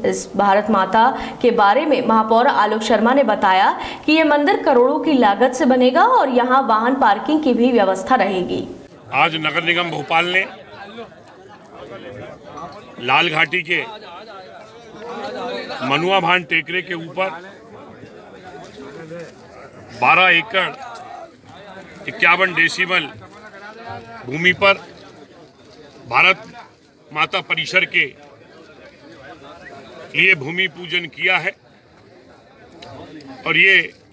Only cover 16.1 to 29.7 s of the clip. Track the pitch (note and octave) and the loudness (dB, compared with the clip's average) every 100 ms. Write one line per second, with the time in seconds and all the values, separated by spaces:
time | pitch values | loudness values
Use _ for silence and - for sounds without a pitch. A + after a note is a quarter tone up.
16.1 | G3 E3 F3+ D#3 E3 D#3+ F3+ F3+ E3+ E3 | 0 2 0 0 -4 -2 -6 -6 -10 -8
17.1 | F3 F#3+ E3+ F#3 - - G#3 - - - | -6 -6 -8 -16 -20 -20 -20 -20 -20 -20
18.1 | - - - - - - - - - D#3+ | -20 -20 -20 -20 -18 -18 -18 -18 -18 -16
19.1 | E3+ D#3+ - - - - - - - B2 | -16 -16 -20 -20 -20 -20 -20 -20 -2 2
20.1 | E3+ F#3 E3+ - F#3+ E3+ - - - - | 4 4 2 0 -2 -4 -6 -14 -16 -16
21.1 | - - - - F3 G#3 F#3+ F#3+ - G3 | -18 -18 -20 -20 -20 -20 -20 -20 -16 -14
22.1 | - F3 F3 F#3+ D#3+ E3 - F3 F3+ C#3 | 0 2 2 2 2 0 0 -2 -2 -4
23.1 | G#2+ - - - G3+ G#3 A3 - - - | -10 -20 -20 -20 -20 -20 -18 -16 -16 -16
24.1 | - A#2+ D3+ F3 F3+ G3 G3 - - - | -16 -10 -2 0 2 2 2 -4 -20 -20
25.1 | - - - - _ - - - - A#2+ | -20 -20 -20 -20 _ -20 -20 -20 -20 -2
26.1 | B2 F3 F#3+ - A#3+ - _ _ _ _ | 2 4 2 -6 -20 -20 _ _ _ _
27.1 | D3+ D#3+ F#3+ - E3 D3+ F#3 F#3 F3 C#3+ | -4 -2 -4 -4 -6 -2 -2 0 0 -2
28.1 | - - - - - - - - - - | -6 -20 -20 -20 -20 -20 -20 -20 -20 -20
29.1 | - - - - - - | -20 -20 -20 -20 -20 -20